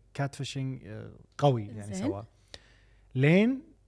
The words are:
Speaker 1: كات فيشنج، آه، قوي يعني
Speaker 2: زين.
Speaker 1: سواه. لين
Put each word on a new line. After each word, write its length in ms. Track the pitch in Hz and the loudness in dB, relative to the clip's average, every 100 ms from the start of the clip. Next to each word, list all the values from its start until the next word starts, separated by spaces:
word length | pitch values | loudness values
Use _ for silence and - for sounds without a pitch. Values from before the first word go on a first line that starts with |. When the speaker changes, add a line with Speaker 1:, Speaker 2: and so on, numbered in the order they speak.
| _ | _
Speaker 1:
كات 200 | - 143 | -6 -6
فيشنج، 480 | - 135 139 135 127 90 | -6 -8 -6 -6 -8 -12
آه، 240 | 107 110 - - - | -14 -14 -18 -20 2
قوي 280 | 147 123 104 | 4 4 -2
يعني 280 | 110 104 | -10 -10
Speaker 2:
زين. 140 | 95 247 | -6 -4
Speaker 1:
سواه. 180 | 101 113 _ _ - _ _ _ _ _ | -6 -10 _ _ -20 _ _ _ _ _
لين 480 | 127 139 175 226 262 - _ | 0 4 6 4 0 -6 _